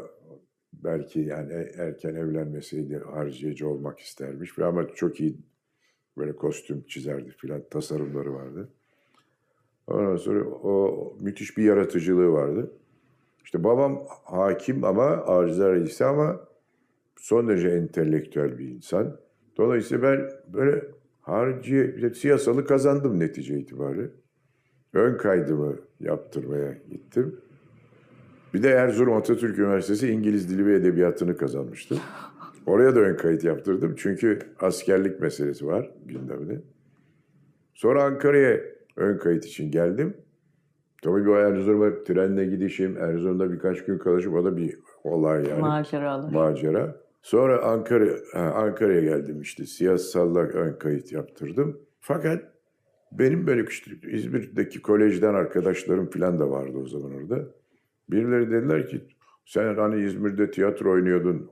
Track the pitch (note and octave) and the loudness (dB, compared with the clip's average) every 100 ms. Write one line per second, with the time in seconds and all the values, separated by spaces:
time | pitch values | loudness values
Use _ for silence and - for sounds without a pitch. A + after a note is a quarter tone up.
0 | - - - - _ _ _ - E2+ D#2+ | -10 -20 -20 -20 _ _ _ -12 -6 -6
1 | - D#2+ D2+ D2+ C#2+ E2 E2 - E2+ D2+ | -4 -6 -4 -6 -8 -10 -10 -10 -10 -8
2 | E2+ D#2+ D#2+ D#2 D2+ D2+ - D2+ D2 D2 | -10 -6 -6 -6 -6 -10 -10 -10 -8 -10
3 | - D2+ D2 C2 D2+ D2 D2+ C#2 C#2+ - | -10 -10 -10 -8 -10 -8 -6 -6 -8 -14
4 | - - C2+ C#2 E2+ - F2 F2 E2 - | -18 -14 -14 -12 -10 -4 -2 -2 -4 -2
5 | E2+ - D#2 D#2 - _ _ _ _ _ | -4 -2 -4 -4 -12 _ _ _ _ _
6 | _ - D2+ D2 D2 D2 - C#2+ - - | _ -10 -10 -6 -6 -6 -8 -12 -12 -12
7 | C2+ C#2+ B1+ - C2+ D2 - D2+ D2+ D#2 | -8 -8 -10 -14 -12 -12 -10 -10 -6 -6
8 | C#2+ C#2+ C#2 C2+ C2+ D2+ G2+ _ _ _ | -6 -6 -8 -10 -12 -14 -16 _ _ _
9 | _ _ _ _ _ _ _ _ - - | _ _ _ _ _ _ _ _ -6 -2
10 | G2+ F2 G#2 G#2 - - G2 G2 G2 - | 0 -2 0 -2 -2 -4 0 2 2 0
11 | - - G2 G2+ G2+ - G#2+ G2+ F#2 F2+ | -8 -8 -8 -8 -8 0 4 4 4 0
12 | E2 F2+ F2 D2+ C#2+ F2+ C3 - _ _ | 2 4 4 4 0 -2 -6 -12 _ _
13 | _ _ _ _ - F2 F#2+ A#2+ C#3 C3+ | _ _ _ _ -8 -2 2 2 2 -2
14 | - - - F2+ G2 F2+ - C3 F#2+ F#2+ | -10 -18 -8 0 0 0 -2 -2 0 2
15 | C#3 E3 - F2+ E2+ E2+ G2 F2+ D#2+ - | 2 0 2 2 2 2 4 4 0 0
16 | C3 C#3+ D3+ F#3 - _ _ _ _ _ | 0 2 0 -2 -10 _ _ _ _ _
17 | _ _ - A2+ A#2 F#2+ F2 F2 D#2+ - | _ _ 0 2 4 2 2 2 0 0
18 | D#2 D#2 - D#2 C#2+ B1 C2 B1 - F2+ | 0 0 -2 -2 -2 -4 -12 -14 -4 -2
19 | - - _ _ _ - A2+ B2 - B2 | -2 -6 _ _ _ 0 2 2 0 2
20 | C3 C3+ - - - G2 C#3 C#3+ - - | 2 2 -2 -10 -10 0 2 2 -2 -14
21 | _ _ - G2+ C3 B2+ A#2 C3+ B2+ - | _ _ -4 -2 -2 -2 0 2 2 0
22 | A#2+ - C#3+ C#3+ A#2 B2+ C#3 C#3 C#3 C#3+ | -4 0 2 2 2 0 2 4 4 2
23 | C#3 F#2+ D#2+ - C2 C#2+ C#2 B1+ C#2 D#2 | 2 0 -2 -4 -8 -8 -8 -8 -6 -6
24 | - - _ _ _ _ _ _ _ F#2 | -8 -12 _ _ _ _ _ _ _ 2
25 | A#2 - G#2 F#2 D2+ D2+ D2 C#2 - - | 2 2 2 2 2 0 -2 -6 -12 -10
26 | - D#2 - D2 C2 C#2+ C#2+ C2 - - | -6 -6 -6 -10 -6 -4 -6 -8 -16 -18
27 | - A#2+ C#3 - - - _ _ _ _ | -6 -2 -2 -4 -18 -20 _ _ _ _
28 | _ - - - - F#2+ C3 B2+ B2+ G#2+ | _ -20 -20 -20 -8 0 4 6 4 4
29 | B2+ A2 A2 A#2 A#2 G2+ G2+ G2 F2+ G#2 | 4 4 2 0 0 0 2 2 0 0
30 | B2+ A2 G#2+ G#2 F2+ F#2+ G2+ G2+ F2+ E2 | 0 0 2 0 0 0 4 6 4 4
31 | F2 - F2 F2 C2+ C2+ B1+ - - C2+ | 2 2 -2 -2 -4 -4 -8 -10 -8 -6
32 | - - - - - - - G2+ C3 A#2+ | -8 -14 -18 -20 -20 -10 2 6 8 8
33 | G2 E2 E2 D#2+ E2 D#2+ G2 F#2 E2 D2+ | 6 4 2 2 0 0 0 0 0 -2
34 | G2+ F2+ A#2 G2+ - - F#2 F2+ - F#2+ | -4 0 0 0 -4 -2 -2 0 2 2
35 | G2 F#2+ E2 - D2 C#2 C#2+ F#2+ - - | 2 -2 -4 -2 -4 -4 -2 -2 -4 -10
36 | B1 C2 C2 C2+ D2+ C3 - _ _ _ | -16 -12 -10 -10 -8 -10 -12 _ _ _
37 | _ _ _ _ _ _ _ _ A2+ C#3 | _ _ _ _ _ _ _ _ 2 4
38 | C#3 C#3 C#3+ C#3+ C3 G#2 - - _ - | 2 2 4 6 6 4 -2 -16 _ -2
39 | G2 F#2+ F2 E2+ - - D#2 D#2+ F2 G#2 | 0 0 2 0 -2 -8 -4 0 0 0
40 | D#3 - - _ _ _ _ _ _ _ | -4 -6 -16 _ _ _ _ _ _ _
41 | D#2+ G2 G2+ G#2 G#2 G2 G2 G#2 G#2 - | -2 2 4 4 4 2 2 4 2 0
42 | - F2+ F#2+ G2 F#2+ F#2+ F#2+ - F#2 F2+ | -2 0 2 0 0 0 -2 -2 -4 -2
43 | E2 E2+ F2+ F#2 F#2 F2 F#2 F2 - F#2+ | -4 -2 0 0 -2 -2 -4 -4 -4 -2
44 | F#2+ F2+ F2 E2+ F#2 F2 D#2+ - - - | 2 2 2 0 0 0 -4 -6 -16 -12
45 | D2+ E2 D#2 D#2 D2 D2+ D3+ D3+ D3 D3 | -4 0 2 2 0 0 0 -2 -4 -4
46 | C#3+ C#3 D3+ D#2+ D#3 C#3 D#2 F2+ D3+ - | -4 -4 -2 2 2 2 0 0 -2 -8
47 | _ _ - A2+ C3 A#2+ A#2 A2+ - A#2+ | _ _ 0 4 4 4 2 0 2 4
48 | G2+ E2+ - F2+ E2 G2 G#2+ - G#2+ F2 | 4 2 -6 -4 -2 0 -2 2 2 4
49 | D#2 D2+ D2 D2 C#2+ - - - F2+ F2+ | 4 0 -2 -8 -12 -12 -12 0 2 2
50 | F2+ F2+ F2 F2 E2 F2+ E2 D2 D#2 C#2+ | 0 0 2 2 0 0 -2 -2 -4 -4
51 | - D2+ - - D2 G2 D3+ C#3+ - _ | -4 -10 -10 -10 -6 -2 -2 -4 -16 _
52 | - C3+ D#3+ E3 - _ _ _ _ _ | -6 -4 -2 -4 -6 _ _ _ _ _
53 | _ - C3 E3 D3 A#2+ G#2+ - - G2 | _ 0 2 2 2 0 0 -6 -14 -18
54 | - A2 - - - - - - - G#2 | -8 -6 -4 -4 -4 -4 -4 -4 2 4
55 | G#2+ F2+ G#2+ G2+ F#2 F#2 F2+ F2+ - F2+ | 4 4 2 2 0 0 0 0 0 -2
56 | E2+ F#2+ F#2 E2+ C#2+ C2+ C2+ C2+ C2 C#2+ | -2 -2 0 0 0 -2 -6 -8 -10 -10
57 | C#2 C#2 D#2 B2+ D3 - _ _ _ _ | -10 -10 -6 -6 -6 -14 _ _ _ _
58 | - G2 A#2+ B2 A2+ A#2 C3+ D#3 - - | -4 0 2 2 2 0 2 0 -2 -8
59 | - _ _ _ _ G#2 A2 G#2 G#2+ G#2+ | -12 _ _ _ _ -2 0 0 0 0
60 | G2+ G2 G#2 G2 G2+ F#2+ G2 G2+ G2 F#2 | -2 -2 -2 0 0 2 0 2 2 4
61 | F#2 F2+ F2 D#2+ - | 4 4 2 -2 -6